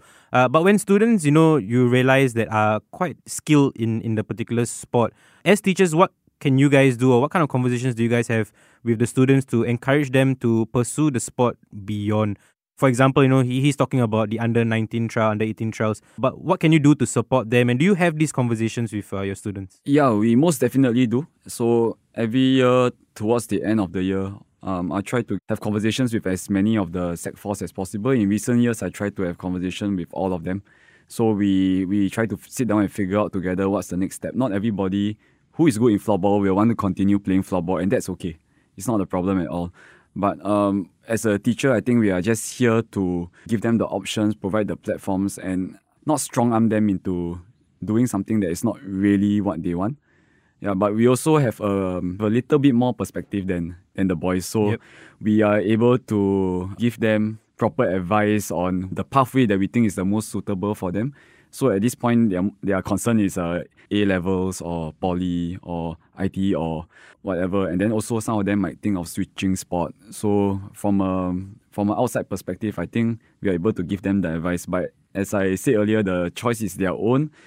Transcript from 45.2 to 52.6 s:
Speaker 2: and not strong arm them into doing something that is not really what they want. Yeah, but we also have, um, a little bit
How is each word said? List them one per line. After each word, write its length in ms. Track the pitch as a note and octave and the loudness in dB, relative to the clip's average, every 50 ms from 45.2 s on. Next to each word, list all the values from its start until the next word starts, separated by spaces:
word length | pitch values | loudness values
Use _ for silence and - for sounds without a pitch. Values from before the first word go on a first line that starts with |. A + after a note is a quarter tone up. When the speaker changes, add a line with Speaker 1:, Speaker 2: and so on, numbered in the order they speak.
| G2 G2 - | -2 -4 -6
Speaker 2:
and 400 | - F2 F#2 F#2 F#2 F#2 - - - _ _ _ _ _ | -8 -8 -6 -4 -4 -4 -6 -10 -16 _ _ _ _ _
not 160 | D3+ D#3 C#3 | -4 -2 -2
strong 320 | - - - C3 A#2+ A#2+ A#2 | -4 -4 -2 0 0 2 2
arm 160 | A2+ A2+ G#2+ | 2 2 2
them 180 | A2 G#2+ G#2+ | 2 2 2
into 540 | G#2 F#2+ F2 - G2 F2+ F2 F2 E2+ E2+ F2 F2 - _ _ _ _ _ _ F#2 | 0 0 -2 -2 -4 -4 -4 -4 -6 -8 -10 -14 -20 _ _ _ _ _ _ -6
doing 240 | G2+ G#2+ A#2 B2+ | -2 0 0 0
something 320 | A#2 - G2 F#2+ - A2 G#2+ | 0 -2 -4 -4 -2 -2 -2
that 100 | G2 E2 | 0 -2
is 140 | F2 - - | -2 -2 -4
not 180 | A2 - - - | -4 -4 -6 -8
really 580 | G2 G2 F#2+ G2+ G2+ G2+ G2 G2+ G2+ G#2 G#2 | -8 -4 0 2 2 4 4 2 2 2 0
what 200 | F#2+ G2+ - D#2+ E2 | 0 -2 -4 -4 -4
they 100 | F2 F2 | -4 -4
want. 240 | F2 F#2+ A#2+ C#3+ - _ _ _ _ _ _ _ _ _ _ _ _ | -2 -4 -4 -6 -8 _ _ _ _ _ _ _ _ _ _ _ _
Yeah, 140 | - G2+ G2 | -6 -4 -2
but 200 | F#2 G#2 G2+ G#2 | 0 0 0 2
we 120 | A2 A#2 | 4 4
also 300 | B2 B2+ - - D#3+ D#3 | 4 4 4 2 2 2
have, 220 | D3+ C3+ A2 - - | 4 2 0 -2 -2
um, 560 | G#2 G2+ G2 G2 F#2+ F#2 F2+ F2 F2 F2+ F2+ G2+ | -2 -2 -2 0 -2 -2 -4 -4 -4 -6 -4 -2
a 80 | G#2+ G#2+ | 0 0
little 280 | A2 B2+ - - D3+ | 0 0 0 2 2
bit 140 | C#3+ | 4